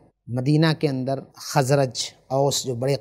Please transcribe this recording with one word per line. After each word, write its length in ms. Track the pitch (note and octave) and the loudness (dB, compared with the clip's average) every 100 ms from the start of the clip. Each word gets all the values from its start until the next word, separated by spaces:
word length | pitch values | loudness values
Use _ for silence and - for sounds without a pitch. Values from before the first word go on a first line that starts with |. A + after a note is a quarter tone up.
| _ _ - | _ _ -6
मदीना 460 | A#2+ C3 D3+ D#3+ | -2 2 4 4
के 140 | D#3 D3+ | 2 -2
अंदर 360 | C3 B2+ C3+ - - | -2 -4 -6 -8 -16
खजरज, 680 | - D3+ B2+ C#3+ C3 - - - - | -2 0 4 2 2 -4 -10 -12 -4
औस 340 | C3+ C#3 - C3 | 0 0 0 -6
जो 100 | A#2 | -4
बड़े 220 | C3+ C3+ | -2 -2